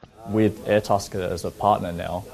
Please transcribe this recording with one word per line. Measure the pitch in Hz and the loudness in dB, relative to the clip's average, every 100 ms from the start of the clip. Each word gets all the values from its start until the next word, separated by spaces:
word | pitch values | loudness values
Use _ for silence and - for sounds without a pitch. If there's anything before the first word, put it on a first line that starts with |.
| - - - | -20 -18 -2
With | 107 107 - - | 2 2 2 2
Airtasker | 104 - 101 - 98 90 | 2 4 0 0 -6 -4
as | 85 90 | -4 -6
a | |
partner | - 101 104 90 | 0 2 2 0
now, | 85 87 87 - | -6 -6 -6 -8